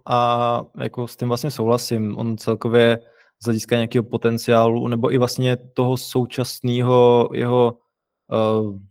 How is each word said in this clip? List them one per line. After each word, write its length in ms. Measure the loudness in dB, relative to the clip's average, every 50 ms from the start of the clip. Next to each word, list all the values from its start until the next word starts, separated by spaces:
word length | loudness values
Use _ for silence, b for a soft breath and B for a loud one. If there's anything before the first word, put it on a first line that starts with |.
| -6
a 560 | -2 0 0 2 2 0 0 0 0 -2 -4 -6 -10 -10
jako 300 | -10 -10 -8 -8 -8 -10
s 80 | -10 -8
tím 120 | -6 -4
vlastně 240 | -4 -4 -4 -4 -6
souhlasím. 640 | -6 -2 0 0 0 0 0 -2 -4 -4 -4 -4 -6
On 200 | -6 -6 -6 -6
celkově 640 | -4 -4 -4 -4 -2 0 2 4 4 4 4 2 0 b b b b b b b b
z 40 | -4
hlediska 300 | -4 -4 -2 -2 -2 -2
nějakého 280 | -2 -2 0 -2 -2 -2
potenciálu 840 | -2 -4 -2 -2 -2 -2 -2 0 2 4 4 4 4 2 0 -2
nebo 260 | -2 -2 -2 0 0 0
i 40 |
vlastně 400 | 0 0 0 -2 -2 -2 -2 -2
toho 400 | -2 -6 -6 _ -2 0 0 -2
současného 1300 | -4 -6 -4 -4 -4 -4 -2 -4 -6 -6 -6 -6 -6 -4 -4 -2 0 2 2 4 6 6 6 6 4 2 0 -2
jeho, 440 | -4 -2 0 2 2 2 2 0 _ _ _ _ _ _ _ _ _ _ -4
eh, 480 | -2 -2 0 0 0 -2 -2 -4 -8 -12 -16 -20